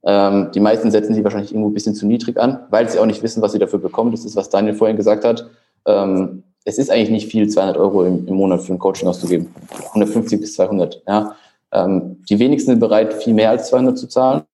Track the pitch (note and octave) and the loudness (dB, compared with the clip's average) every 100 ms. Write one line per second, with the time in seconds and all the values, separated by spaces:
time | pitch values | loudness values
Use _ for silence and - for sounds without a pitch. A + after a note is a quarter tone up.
0 | - G2+ G2 G2+ F#2+ G2 G#2+ A2+ A2+ G#2 | 2 2 4 2 0 2 2 4 2 2
1 | G#2+ A2 G2+ G2+ G#2 A2 G#2+ G2+ A2 G#2 | 2 0 0 -4 -6 -4 -2 -2 -4 -2
2 | G#2 A#2 A#2+ A#2 A#2+ C3 - G#2+ A#2 C#3 | 0 0 -2 0 0 -2 -2 0 0 2
3 | A2+ G#2+ A2+ A2+ G#2 G#2 F#2+ G2+ F2+ - | 0 0 -4 -2 -2 0 0 -2 -4 -2
4 | A#2 A2 G#2 G2+ G2 G2 G#2+ G#2 A2 G#2+ | -2 -2 -6 -6 -2 0 0 0 0 2
5 | G#2 G#2+ A#2 A#2 - _ _ _ - G2+ | 2 2 2 -2 -6 _ _ _ 0 0
6 | G2 F#2+ F#2+ - - _ - G#2+ - A#2 | 2 0 -2 -8 -20 _ -8 -4 0 2
7 | G#2+ A2 - A2+ G#2 G#2 F#2+ - G2 G2 | 2 0 -2 0 2 2 0 0 2 2
8 | F2+ F#2 F2 F#2+ G2 F2 - F2+ F#2+ - | 2 0 -2 0 0 0 -2 -2 -2 -2
9 | F2+ F2+ E2+ F2 E2+ - - - - G#2+ | -4 -4 -2 -2 -2 -14 -20 -18 -6 -2
10 | G#2 A#2+ G#2+ G#2 - - F#2 G2+ E2+ - | 0 0 -2 -4 -4 -2 0 0 -2 -4
11 | - G#2+ G#2+ - _ _ _ G#2+ F#2 F#2+ | -4 -4 -4 -12 _ _ _ -2 0 -2
12 | - - - G#2 B2+ D3+ - A#2 A2+ G#2+ | -4 -14 -2 2 2 2 2 2 4 2
13 | A2 - A#2+ G#2+ A2 B2 - B2+ B2+ B2+ | 2 -2 0 2 4 2 0 2 2 -2
14 | - - B2+ C#3 - | -4 0 2 0 -6